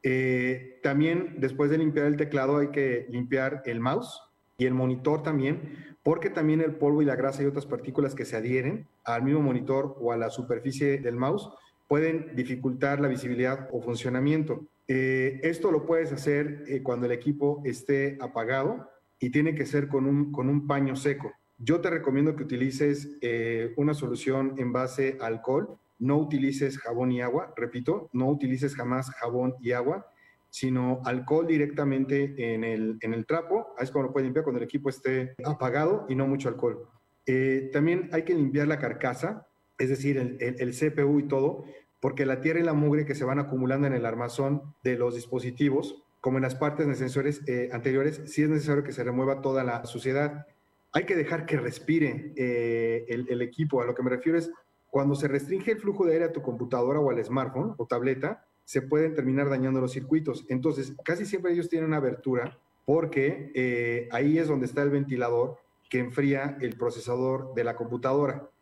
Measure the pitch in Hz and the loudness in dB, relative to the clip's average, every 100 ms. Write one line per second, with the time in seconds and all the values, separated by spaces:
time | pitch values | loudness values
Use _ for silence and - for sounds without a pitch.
0 | 135 131 131 127 127 127 - - 147 139 | 2 2 2 2 2 -2 -8 -4 0 2
1 | 160 175 175 - 135 131 143 156 156 151 | 4 2 -2 -2 -2 2 2 4 4 2
2 | 147 147 151 147 131 147 143 143 135 120 | 2 2 0 2 2 2 2 2 0 0
3 | 120 120 123 131 131 143 127 117 123 180 | -2 -6 0 0 0 -2 -4 -2 0 0
4 | 247 - - _ _ - 127 127 127 127 | -4 -14 -20 _ _ 0 2 2 2 2
5 | 147 156 160 147 135 165 - - - - | 0 0 0 0 0 -2 -6 -14 -18 -2
6 | 151 165 196 175 151 156 156 151 147 147 | 0 2 0 0 2 4 2 2 4 4
7 | 147 127 135 135 143 139 - 131 - 127 | 4 2 0 0 0 -2 -6 -8 -4 -2
8 | 139 139 113 113 117 127 127 220 - _ | -2 -2 -6 -4 0 0 0 -6 -10 _
9 | - 117 131 151 143 123 - 135 143 139 | -4 0 2 4 4 0 0 0 0 -2
10 | 120 117 113 131 123 113 135 135 143 139 | -2 0 -2 -4 -4 -2 -2 0 0 2
11 | 123 120 131 135 - - _ _ _ 143 | -2 0 0 0 -4 -18 _ _ _ 2
12 | 160 160 151 123 123 127 135 127 139 143 | 2 0 -4 -4 -4 -2 -2 0 0 2
13 | 143 123 123 120 127 135 - 123 113 117 | 0 0 -4 0 0 -2 -6 -6 -4 -4
14 | 131 127 139 160 156 120 151 _ - 131 | -2 0 2 2 0 -4 -8 _ -2 0
15 | 131 131 131 131 156 165 202 156 156 165 | 2 2 0 0 -2 0 2 2 2 2
16 | 151 143 151 143 147 147 - 135 127 120 | 0 -2 0 2 0 -6 -4 -4 -2 -2
17 | 123 120 147 143 143 147 139 120 - 139 | 0 0 0 2 0 0 -4 -6 0 0
18 | 139 139 127 120 113 135 147 247 - - | 0 -4 -6 -4 -2 0 0 -4 -10 -20
19 | _ _ 127 151 156 156 135 147 143 139 | _ _ 0 2 2 0 0 0 0 0
20 | 135 143 147 139 131 143 143 139 139 135 | 2 2 0 0 2 0 2 0 0 0
21 | 147 139 127 - _ - 117 170 175 165 | -2 -2 -8 -14 _ -6 0 2 2 0
22 | 139 135 156 147 139 123 135 131 147 143 | 0 4 2 0 -4 0 0 2 0 0
23 | - - 120 117 113 113 117 147 147 147 | -6 -6 -2 -2 0 -2 -2 0 0 0
24 | 123 120 139 135 135 135 123 123 127 131 | -4 -2 0 0 0 -2 -2 0 -2 0
25 | 135 135 113 110 127 139 208 - _ _ | -2 -2 -6 -4 0 0 0 -10 _ _
26 | 123 147 151 147 135 139 139 135 117 120 | 2 2 2 2 0 0 -2 -2 -4 0
27 | 127 123 123 143 180 - 117 123 123 202 | 0 0 0 -2 -4 -6 -6 -4 -2 -2
28 | - 123 131 147 127 127 139 - 120 127 | -2 0 2 2 0 0 -2 -2 -2 -2
29 | 131 - 120 123 127 127 123 123 123 190 | -4 -6 -4 0 -2 -2 -2 0 0 -2
30 | - _ _ _ _ - 131 127 127 127 | -8 _ _ _ _ -4 0 0 0 0
31 | 123 127 127 156 165 156 147 143 139 135 | -2 -2 2 2 4 2 2 0 0 0
32 | 131 139 139 139 117 113 113 110 110 110 | 2 2 0 -2 -2 -2 -2 -2 -2 -2
33 | 113 117 110 160 165 202 226 - 135 147 | -4 -4 -2 -2 0 -2 -2 -6 -2 0
34 | 131 139 131 135 156 123 117 143 139 131 | 0 0 0 0 0 -2 -2 -2 -2 -2
35 | 131 131 131 - 131 147 127 131 160 202 | -2 0 -2 -6 -4 -2 0 2 2 0
36 | 165 131 135 135 131 - 120 107 - _ | 0 0 0 0 -2 0 -2 -2 -12 _
37 | _ _ - 131 135 131 135 147 160 175 | _ _ 0 2 4 2 0 2 2 2
38 | 175 165 165 175 135 139 147 147 120 113 | 0 -2 0 2 2 2 0 0 -2 -2
39 | 131 123 170 220 - _ _ - 131 131 | -4 -2 -4 -6 -14 _ _ -2 0 0
40 | 139 135 123 - 120 123 123 120 156 151 | 0 0 -2 -2 -4 -2 -4 0 0 2
41 | 139 147 143 135 143 - - - _ _ | 4 4 2 2 2 -2 -12 -20 _ _
42 | 135 135 135 127 147 165 170 151 147 151 | -4 0 0 2 2 2 2 4 4 2
43 | 143 135 127 139 139 127 127 139 143 127 | 0 -2 0 0 -2 -2 0 2 2 2
44 | 117 113 120 - 139 143 - - 127 120 | -2 -2 -4 -2 0 0 -4 -4 -2 2
45 | 123 120 - 127 123 120 147 139 277 - | 0 -2 -4 -4 -4 2 4 4 0 -10
46 | _ _ 131 131 131 131 147 147 147 123 | _ _ 0 2 0 0 -2 2 0 0
47 | 127 139 139 147 147 123 123 120 131 135 | -2 0 0 -2 -2 -2 -2 -2 2 2
48 | 147 151 - - 151 156 143 143 139 123 | 2 -2 -4 2 2 2 2 0 0 -4
49 | 120 123 135 135 135 135 127 117 120 123 | -2 0 0 0 0 0 0 -4 -6 -4
50 | 131 135 147 147 - _ _ _ _ - | -2 0 0 -4 -14 _ _ _ _ -2
51 | 180 180 147 165 156 147 120 - - 165 | 2 0 0 -2 0 -2 -2 -4 2 2
52 | 143 131 151 - 127 120 117 117 113 117 | 2 0 -8 -4 0 0 0 2 2 0
53 | 120 120 127 123 123 - 151 131 120 123 | -2 -6 -2 -2 -2 -2 0 2 0 0
54 | 127 123 160 165 165 - _ _ _ 139 | 0 0 2 2 0 -12 _ _ _ 0
55 | 139 143 147 139 143 190 233 220 202 196 | 2 2 0 0 0 -2 0 0 -2 2
56 | 175 160 165 156 135 117 120 127 120 151 | 4 4 2 -2 -6 -6 -2 0 2 2
57 | 139 117 107 131 131 131 208 - 117 120 | 2 2 0 -2 -2 -2 -4 -4 -2 0
58 | 127 131 156 226 _ _ - 139 135 151 | 0 0 -4 -6 _ _ -4 -4 2 2
59 | 160 156 131 135 143 131 131 131 127 131 | 2 2 2 2 2 2 2 2 0 -4
60 | 139 160 156 120 - 127 156 139 131 - | 2 2 2 -4 -4 0 0 0 -6 -6
61 | - 180 202 196 175 170 170 165 160 156 | -4 -4 -2 -2 0 0 0 0 2 2
62 | 139 - 135 123 123 - _ _ - 156 | 0 -2 0 0 -2 -10 _ _ 2 2
63 | 156 139 139 175 147 131 127 120 120 117 | 2 2 0 0 -6 -2 0 2 0 -2
64 | 117 123 143 160 156 139 123 135 143 143 | -2 0 4 4 2 0 0 0 2 2
65 | 139 123 123 120 127 123 _ _ _ 127 | 0 0 0 2 0 -4 _ _ _ -2
66 | 123 123 143 139 139 139 123 113 120 - | 0 0 2 2 -2 -4 -6 -2 -4 -4
67 | 123 123 131 131 131 113 120 120 117 120 | -4 -2 0 -2 -4 -2 -2 -4 -6 -2
68 | 131 139 143 139 - _ | 0 2 0 -2 -12 _